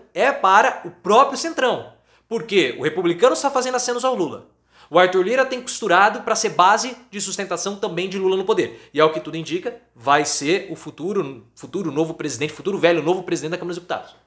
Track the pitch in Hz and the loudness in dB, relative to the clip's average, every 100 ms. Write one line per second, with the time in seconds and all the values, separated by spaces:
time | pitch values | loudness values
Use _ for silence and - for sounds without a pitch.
0 | _ 170 254 - 190 196 247 - 175 - | _ 0 0 2 4 6 4 0 -12 -10
1 | 180 226 277 262 330 311 254 143 - _ | 2 4 4 0 -6 -2 -2 -2 -8 _
2 | _ _ - 226 - 196 127 117 143 170 | _ _ -8 -8 0 2 2 0 -4 0
3 | 175 170 247 330 277 254 254 247 254 240 | -2 4 2 4 0 -2 -2 -2 -2 -2
4 | 262 226 147 117 - _ _ _ - 165 | -2 -2 -4 -6 -18 _ _ _ 0 4
5 | 185 185 185 262 262 254 - - 214 175 | 4 4 0 0 0 -2 -8 -6 2 4
6 | 214 220 - 220 - 143 185 214 247 247 | 4 2 -4 -2 -2 4 4 4 0 -10
7 | _ 202 196 180 190 170 202 202 214 170 | _ -10 -8 -6 -6 -6 -6 -6 -6 -4
8 | 190 190 190 190 196 185 120 - - 143 | -6 -2 0 0 0 0 0 -6 -6 2
9 | 156 156 156 160 156 170 - - _ 120 | 2 2 -8 -10 -6 -6 -6 -10 _ _
10 | 127 147 147 - 143 190 - 160 151 - | 2 2 2 -2 0 -2 -2 -14 -14 -8
11 | 175 208 139 123 _ - - 190 165 139 | -4 -4 -4 -10 _ -20 -10 -6 -4 -2
12 | 165 160 147 120 151 - - 190 165 170 | -2 -4 -8 -4 -6 -6 -6 2 2 2
13 | 151 185 180 160 151 175 175 175 - 98 | 0 -2 -2 -6 -6 -8 -8 -10 -8 -10
14 | - _ | -10 _